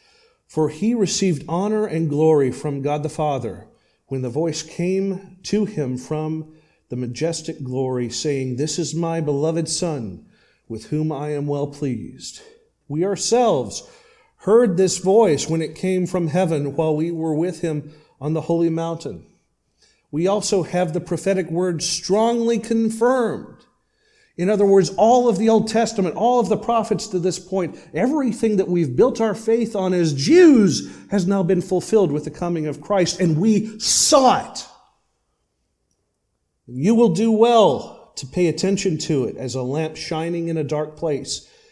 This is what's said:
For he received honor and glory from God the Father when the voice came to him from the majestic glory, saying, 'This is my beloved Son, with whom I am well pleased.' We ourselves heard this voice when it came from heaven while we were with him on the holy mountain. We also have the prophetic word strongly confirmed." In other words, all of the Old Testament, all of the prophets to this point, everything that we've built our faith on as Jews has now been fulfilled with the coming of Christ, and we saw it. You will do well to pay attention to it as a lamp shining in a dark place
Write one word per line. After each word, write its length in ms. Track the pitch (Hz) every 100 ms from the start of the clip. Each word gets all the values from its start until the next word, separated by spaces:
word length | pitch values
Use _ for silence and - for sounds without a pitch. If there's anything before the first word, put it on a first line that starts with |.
| _ _ _ _ _
For 220 | - 151
he 240 | - 214
received 540 | 240 190 - 196 143 -
honor 380 | 170 208 214 208
and 240 | 160 160
glory 420 | 143 160 151 135
from 300 | 123 151 143
God 200 | 139 151
the 60 | 147
Father 580 | - 151 135 113 90 - _ _ _ -
when 120 | 135
the 80 | 127
voice 340 | 123 170 156
came 760 | - - 175 190 196 190 - -
to 200 | - 208
him 320 | 208 - 131 127
from 580 | - 156 156 156 156 - _ _ -
the 60 | 123
majestic 680 | 123 110 160 165 - -
glory, 460 | 127 127 131 127 120
saying, 460 | - 156 139 131 120
'This 220 | 156 -
is 160 | 143
my 280 | 156 170 165
beloved 480 | 151 139 156 165 160
Son, 560 | - 175 147 107 87 - _ _ _ -
with 180 | 110 -
whom 240 | 151 156
I 200 | 139 151
am 160 | 147 143
well 200 | 143 143
pleased.' 760 | - 143 113 - - - - - _ _ _ -
We 160 | 151
ourselves 800 | 190 196 - 240 240 147 110 - - - _ _ _ _
heard 400 | - 220 240 175
this 220 | 190 -
voice 500 | 185 208 208 143 -
when 120 | 165
it 140 | 156
came 320 | 156 185 185 180
from 220 | 185 165
heaven 480 | 170 180 156 143 -
while 200 | 160 151
we 140 | 170
were 240 | 165 160
with 260 | 151 180 180
him 320 | 170 151 - - _ -
on 120 | 147
the 100 | 160
holy 280 | 156 170 165
mountain. 560 | 160 165 165 139 87 - _ _ _ _ _ _ _ -
We 160 | 147 180
also 360 | 208 - 202
have 300 | 165 180 175
the 80 | 170
prophetic 500 | 180 165 190 190 165
word 320 | 165 185 160
strongly 760 | - - - 202 233 233 226 226
confirmed." 1000 | 226 226 220 - 240 262 226 123 - - _ _ _ _ _ _ _ -
In 120 | 180
other 160 | 208
words, 260 | 202 196 175 -
all 320 | 220 247 247
of 80 | 190
the 140 | 220
Old 180 | 220 220
Testament, 480 | 220 233 - 185 147
all 240 | 226 247
of 80 | 185
the 80 | 214
prophets 500 | - 233 208 190 -
to 100 | 185
this 200 | 180 180
point, 400 | - 190 165 - -
everything 640 | 151 240 302 254 - 226 202
that 120 | 180
we've 280 | 175 151 123
built 240 | 247 -
our 140 | 226
faith 420 | 247 - 233 226 214
on 160 | 185
as 220 | 180 165
Jews 760 | 135 143 339 339 254 196 131 - - -
has 160 | 202 175
now 160 | 196
been 180 | 175 180
fulfilled 520 | 165 180 - 220 180
with 120 | 147
the 60 | 151
coming 360 | - 175 170 151
of 140 | 143
Christ, 400 | - 202 170 -
and 180 | 175 156
we 400 | 220 208 - -
saw 720 | - - - 285 262 160 -
it. 160 | - - - _ _ _ _ _ _ _ _ _ _ _ _ _ _ _ _ _ _ -
You 280 | 123 170
will 160 | 233 233
do 200 | 165 226
well 840 | 220 233 233 190 117 - - - -
to 100 | 131
pay 220 | 180 175
attention 500 | 151 190 196 196 156
to 260 | - 147
it 120 | 117 -
as 160 | 127
a 80 | 131
lamp 340 | 127 147 156 156
shining 520 | - 160 165 170 170
in 100 | 160
a 60 |
dark 320 | 139 151 151 -
place 520 | 165 139 - - - _ _